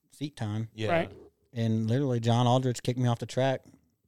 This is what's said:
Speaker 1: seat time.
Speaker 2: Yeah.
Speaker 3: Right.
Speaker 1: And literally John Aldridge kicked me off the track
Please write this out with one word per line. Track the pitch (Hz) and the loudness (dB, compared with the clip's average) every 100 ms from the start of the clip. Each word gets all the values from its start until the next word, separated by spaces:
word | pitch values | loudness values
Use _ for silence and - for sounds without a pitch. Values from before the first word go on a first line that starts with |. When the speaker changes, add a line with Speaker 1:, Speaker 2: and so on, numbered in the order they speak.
| _ | _
Speaker 1:
seat | - 147 - | -10 -10 -8
time. | 107 107 110 | -6 -4 -6
Speaker 2:
Yeah. | 107 107 | -4 -2
Speaker 3:
Right. | 165 - - - _ _ | 0 -2 -8 -20 _ _
Speaker 1:
And | 120 113 110 110 | -2 0 0 0
literally | 127 143 120 | 0 0 0
John | 113 117 123 | 2 4 4
Aldridge | 131 127 117 | 4 2 -2
kicked | - 120 | -4 0
me | 123 | 0
off | 117 | 0
the | 113 | -2
track | - 135 131 - - _ _ | 0 0 0 -8 -20 _ _